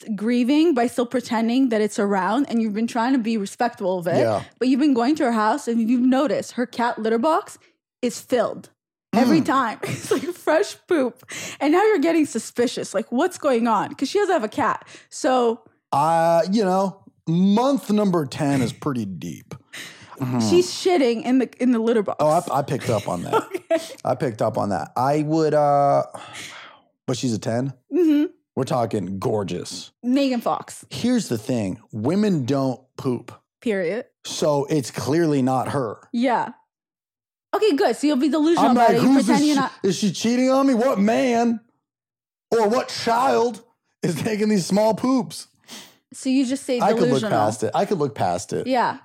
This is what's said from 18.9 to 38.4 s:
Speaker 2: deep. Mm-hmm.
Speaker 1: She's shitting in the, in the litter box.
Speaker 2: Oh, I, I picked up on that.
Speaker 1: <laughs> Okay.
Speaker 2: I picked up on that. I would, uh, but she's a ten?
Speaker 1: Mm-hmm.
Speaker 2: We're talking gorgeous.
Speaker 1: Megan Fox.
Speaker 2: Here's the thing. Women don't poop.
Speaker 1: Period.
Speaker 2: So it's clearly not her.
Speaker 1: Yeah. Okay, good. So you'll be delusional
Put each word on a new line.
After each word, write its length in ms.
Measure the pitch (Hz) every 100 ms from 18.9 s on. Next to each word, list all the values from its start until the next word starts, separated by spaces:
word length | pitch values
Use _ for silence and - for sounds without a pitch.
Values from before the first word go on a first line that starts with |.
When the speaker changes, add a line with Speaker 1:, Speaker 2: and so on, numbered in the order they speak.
| 123 101
Speaker 2:
deep. 480 | 87 85 65 - 147 _ - - - - -
Mm-hmm. 300 | 127 123 110
Speaker 1:
She's 200 | 359 349
shitting 540 | - 370 359 247 233
in 140 | 240 262
the, 100 | 233 -
in 80 | 254
the 80 | 233
litter 240 | 226 226
box. 140 | 196 -
Speaker 2:
Oh, 80 | 151
I, 320 | 160 170 139
I 20 |
picked 280 | 139 127 120
up 180 | 107 -
on 160 | 87
that. 120 | 90 -
Speaker 1:
<laughs> 360 | - 381 -
Okay. 80 | 330 320 -
Speaker 2:
I 120 | - 123
picked 260 | 143 113
up 160 | 117 110
on 120 | 104
that. 220 | 90 76 -
I 240 | 131 156
would, 320 | 151 160 156
uh, 500 | 151 147 143 143 139 - - - - - - - - _ _ -
but 80 | 127
she's 160 | 131
a 60 | 107
ten? 340 | 117 113 135 - _
Speaker 1:
Mm-hmm. 320 | 285 320 294 320 - _ -
Speaker 2:
We're 80 |
talking 560 | - 127 113 107 87 95
gorgeous. 720 | 123 107 90 87 - - - _
Speaker 1:
Megan 380 | 240 262 277 240
Fox. 440 | - - - - -
Speaker 2:
Here's 380 | - 240 247 -
the 80 | 113
thing. 420 | - 123 98 90 -
Women 540 | 110 117 190 214 165 120
don't 340 | 139 135 120 _ -
poop. 340 | 135 120 - - _ _
Speaker 1:
Period. 440 | 240 196 165 208 - _ -
Speaker 2:
So 400 | - 165 143 139
it's 220 | 156 113
clearly 500 | - 123 160 165 143
not 280 | 127 131 104
her. 380 | 143 117 - -
Speaker 1:
Yeah. 400 | 240 254 220 156 - _ _ _ _ _ _ _ _ _ -
Okay, 180 | 427 277
good. 200 | 359 233
So 120 | 294
you'll 100 | 277
be 120 | 294
delusional 360 | 320